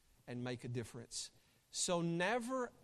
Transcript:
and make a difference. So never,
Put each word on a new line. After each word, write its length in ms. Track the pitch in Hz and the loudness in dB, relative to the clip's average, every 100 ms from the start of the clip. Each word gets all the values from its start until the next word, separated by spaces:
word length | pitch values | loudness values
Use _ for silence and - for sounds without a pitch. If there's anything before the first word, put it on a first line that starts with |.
| _ - - | _ -18 -8
and 180 | 123 | -4
make 200 | 123 123 | -2 -4
a 40 | 123 | -4
difference. 640 | 120 110 120 - - - - - _ _ | -4 -4 -8 -8 -8 -8 -12 -20 _ _
So 320 | - - 175 | -2 2 4
never, 680 | 170 170 180 247 233 262 233 - | 4 4 4 2 2 0 -2 -6